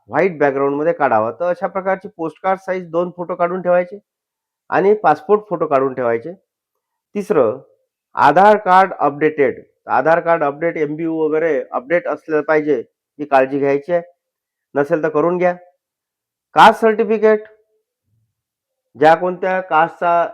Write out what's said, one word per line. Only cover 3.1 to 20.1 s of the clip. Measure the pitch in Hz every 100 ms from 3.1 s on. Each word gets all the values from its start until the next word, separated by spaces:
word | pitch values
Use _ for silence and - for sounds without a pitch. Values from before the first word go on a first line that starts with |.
| 175
फोटो | 170
काढून | 180 175 185
ठेवायचे | 175 180 180 202 _ _ _ _ _ _ -
आणि | 165 196
पासपोर्ट | 208 160 147 - 208 -
फोटो | 165 156
काढून | 135 135
ठेवायचे. | 127 120 117 160 190 _ _ _ _ _ _ _
तिसरं, | 208 185 156 107 127 - _ _ _ _
आधार | - 139 156 208 208
कार्ड | 185 185 190
अपडेटेड. | - 139 143 156 151 127 - - _ -
आधार | 113 151 170
कार्ड | 165 170
अपडेट | 143 147 170 165
एमबीयू | 147 151 165 160
वगैरे | 156 156 165 131 -
अपडेट | 127 127 175 151
असलं | 151 - 151
पाहिजे, | 147 160 147 123 110 _ _ -
ही |
काळजी | 147 135 135 143
घ्यायची | 139 143 143
आहे, | 170 170 _ _ _ _ _ _
नसेल | 139 147 165
तर | 160
करून | 151 165 180
घ्या. | 180 180 - _ _ _ _ _ _ _ _
कास्ट | 151 202 220
सर्टिफिकेट, | 226 214 208 220 220 214 - _ _ _ _ _ _ _ _ _ _ _ _ _ _ -
ज्या | 151
कोणत्या | 165 180 180 185 185
कास्टचा | 185 156 160 - 175